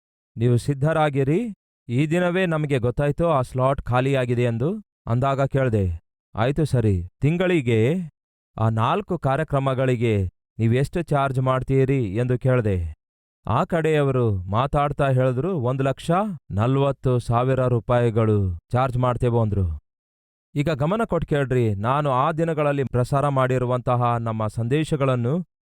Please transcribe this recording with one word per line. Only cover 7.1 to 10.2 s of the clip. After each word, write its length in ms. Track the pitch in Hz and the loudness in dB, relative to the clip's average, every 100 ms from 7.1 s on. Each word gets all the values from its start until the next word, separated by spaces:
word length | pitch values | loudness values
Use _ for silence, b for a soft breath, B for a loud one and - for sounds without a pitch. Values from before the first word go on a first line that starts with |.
| - | -2
ತಿಂಗಳಿಗೆ 760 | 135 170 185 175 120 113 113 180 165 - _ _ _ - | 0 2 2 2 2 2 2 0 -4 -12 _ _ _ -2
ಆ 80 | 110 | 0
ನಾಲ್ಕು 500 | 113 117 180 214 127 | 2 0 0 -2 -4
ಕಾರ್ಯಕ್ರಮಗಳಿಗೆ 1120 | 139 135 156 139 135 127 131 123 117 104 | 0 -2 0 -2 0 0 0 0 2 0